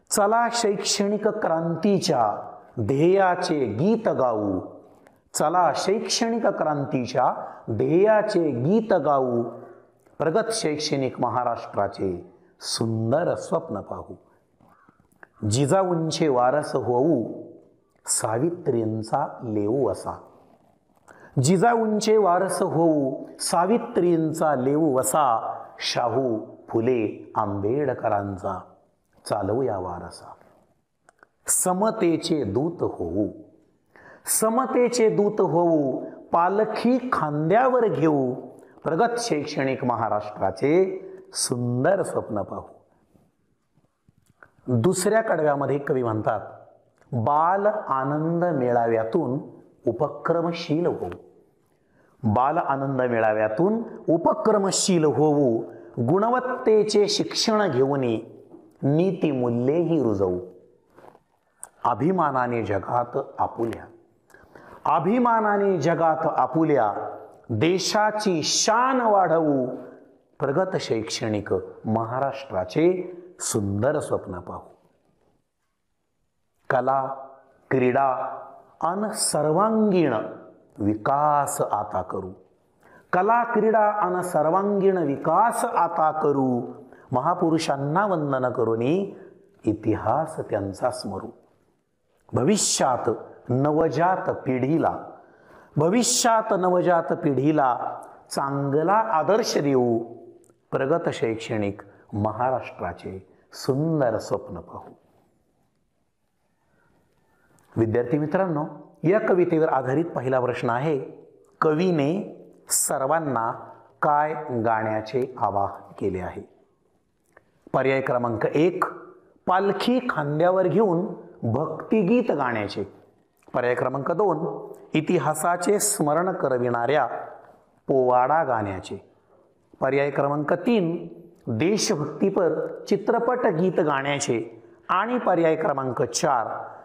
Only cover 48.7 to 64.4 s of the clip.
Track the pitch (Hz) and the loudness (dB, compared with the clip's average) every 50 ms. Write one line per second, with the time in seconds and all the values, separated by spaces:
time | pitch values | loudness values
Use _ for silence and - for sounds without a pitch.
48.7 | 120 120 117 117 113 110 110 - - 175 147 123 127 151 - - - - - _ | 2 2 2 2 0 0 0 0 0 0 0 0 -4 -4 -6 -10 -18 -20 -20 _
49.7 | _ _ - 123 117 - 151 143 - - - - 165 170 165 170 170 - - - | _ _ -4 -4 -2 -2 -4 -4 -4 -8 -2 -2 0 0 0 -2 -4 -6 -4 -2
50.7 | 147 165 175 151 - - 104 90 - - - - _ _ _ _ _ _ _ _ | -2 0 0 -2 -2 -2 -6 -8 -10 -12 -18 -20 _ _ _ _ _ _ _ _
51.7 | _ _ _ _ _ _ _ _ _ _ - 110 104 123 127 143 156 170 - 139 | _ _ _ _ _ _ _ _ _ _ -2 0 2 4 2 2 2 0 0 0
52.7 | 139 135 139 139 135 127 127 123 117 113 113 110 107 107 107 110 - - 170 208 | -2 -2 -2 -2 0 0 0 0 2 2 2 2 2 2 0 0 0 0 0 0
53.7 | 220 233 - - - - - - 156 170 - 311 - - - 220 208 208 196 190 | 0 -2 -4 -8 -12 -12 -2 0 0 2 2 2 0 2 2 2 2 2 2 0
54.7 | 175 - - 202 185 165 156 147 - 143 151 156 147 147 143 123 113 113 - - | -2 -2 0 2 2 4 4 4 4 4 4 4 4 4 4 2 2 0 -2 -6
55.7 | - - - - - 131 120 120 165 196 214 233 247 254 247 254 247 - - 220 | -14 -18 -20 -14 -6 -4 0 2 2 2 2 2 0 0 -2 -4 -6 -2 2 4
56.7 | 220 214 202 214 - 208 202 - - - - - - - - 226 214 214 208 180 | 4 4 4 4 4 2 2 2 2 -2 -2 -4 -2 -2 0 2 2 2 2 2
57.7 | 123 123 135 139 143 139 131 120 110 110 - - - - - - - - - - | 2 2 2 2 2 0 0 0 0 -2 -4 -10 -18 -20 -20 -20 -20 -20 -20 -20
58.7 | _ - - 135 147 160 180 190 175 165 185 156 135 127 123 120 117 120 123 135 | _ -4 0 0 2 4 2 2 0 0 -2 0 0 0 0 0 0 0 0 2
59.7 | 151 175 170 170 170 151 123 113 104 95 98 92 90 87 - - - - _ _ | 2 2 2 2 2 2 2 2 2 2 0 0 0 -4 -6 -10 -18 -20 _ _
60.7 | _ _ _ _ _ - - - _ _ _ _ _ _ _ _ _ _ - - | _ _ _ _ _ -20 -20 -20 _ _ _ _ _ _ _ _ _ _ -20 -20
61.7 | _ _ - 120 120 110 135 175 190 180 156 143 135 127 123 120 120 117 107 98 | _ _ -2 -2 0 2 0 0 2 2 0 2 2 0 0 0 0 -2 -2 -2
62.7 | 101 95 - - 123 123 120 120 - 139 - - - - - - - 117 117 113 | -2 -4 -2 -2 -2 -2 -2 0 -4 -6 -6 -6 -4 -4 -4 -4 -2 -4 -4 -4
63.7 | 104 - - - - - _ _ _ _ _ _ - - | -4 -8 -12 -18 -20 -20 _ _ _ _ _ _ -20 -20